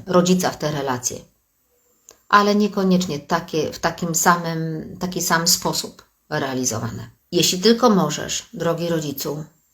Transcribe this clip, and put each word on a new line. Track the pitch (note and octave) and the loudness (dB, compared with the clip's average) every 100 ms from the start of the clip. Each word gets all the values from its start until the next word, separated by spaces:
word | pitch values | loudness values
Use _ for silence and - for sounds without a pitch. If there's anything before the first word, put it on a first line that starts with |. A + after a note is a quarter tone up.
| - | 0
Rodzica | F3+ F3 F3+ D#3 | 2 4 2 0
w | - | -2
te | D3+ | -4
relacje. | D3+ C#3 B2 - - - _ _ _ _ _ _ _ - - _ | -4 -4 -4 -6 -10 -14 _ _ _ _ _ _ _ -20 -20 _
Ale | G#3 G3+ G#3 | 4 6 4
niekoniecznie | G#3 G3 F#3+ F3+ F3+ D3 | 2 2 2 2 2 -4
takie, | - E3+ - D#3+ D3 | -2 -4 -2 -4 -4
w | - | -4
takim | F3 E3 E3+ D#3+ | -4 -4 -4 2
samym, | F#3 F3 E3+ E3 D#3+ D#3 - - | 4 4 0 -4 -4 -6 -10 -8
taki | F3+ - | -6 -4
sam | F3 E3 E3+ | 0 0 2
sposób | - E3 D3+ - - _ _ _ | 0 0 -4 -6 -14 _ _ _
realizowane. | D3+ C#3 B2+ B2 A2 A#2 A#2+ - - _ | -4 -4 -2 -4 -4 -4 -8 -12 -16 _
Jeśli | F3 D#3+ F3+ | 0 2 2
tylko | G3+ A3+ B3 | 4 4 4
możesz, | G3 D3+ D3 - - - | 4 2 -2 -6 -8 -10
drogi | - E3 D#3+ E3+ | -4 -2 -2 -2
rodzicu, | E3 D3+ C3+ D#3 D3 D#3 _ _ | -4 -4 -6 -6 -8 -10 _ _